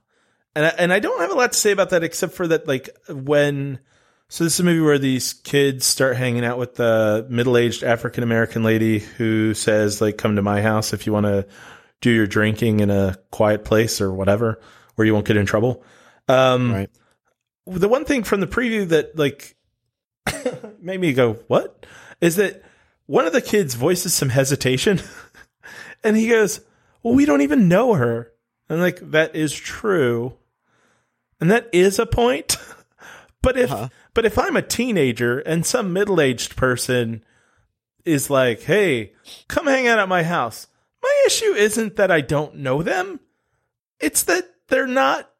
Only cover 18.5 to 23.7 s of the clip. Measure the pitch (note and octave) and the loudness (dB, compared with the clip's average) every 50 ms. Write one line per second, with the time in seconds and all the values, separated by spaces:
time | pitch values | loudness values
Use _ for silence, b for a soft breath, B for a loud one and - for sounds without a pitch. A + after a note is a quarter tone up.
18.5 | - A#3 B3+ A#3 A3+ G#3+ G3 E3+ E3 D3+ C#3+ - - D#3 D3 C3+ - - - - | -4 -4 -2 -2 -2 -2 -2 0 0 0 0 0 -2 -2 -2 -2 -2 -6 -14 -20
19.5 | - _ _ _ _ _ _ _ _ _ _ _ _ _ - - - C#4+ - B3+ | -20 _ _ _ _ _ _ _ _ _ _ _ _ _ -8 -8 -6 -6 -6 -6
20.5 | - - - G#3+ G#3+ - E3+ F3 F#3+ F#3+ F3+ E3 B2+ B2+ B2+ A#2 G#2+ - - - | -8 -8 -12 -18 -20 -16 -12 -10 -6 -4 -2 0 2 2 2 2 0 -4 -4 0
21.5 | B2 F#3 F#4+ - - _ - B B B B B B B F3 E3+ D#3+ G3 G3+ F3+ | 0 0 0 -2 -8 _ -20 B B B B B B B 0 0 2 2 0 -2
22.5 | - - b b b b b b b b b - C3+ A#3 C#4+ D#4+ - B3+ - - | -4 -8 b b b b b b b b b -2 0 0 2 2 0 -2 0 0
23.5 | - G#3 G3 C#3 | 0 0 0 0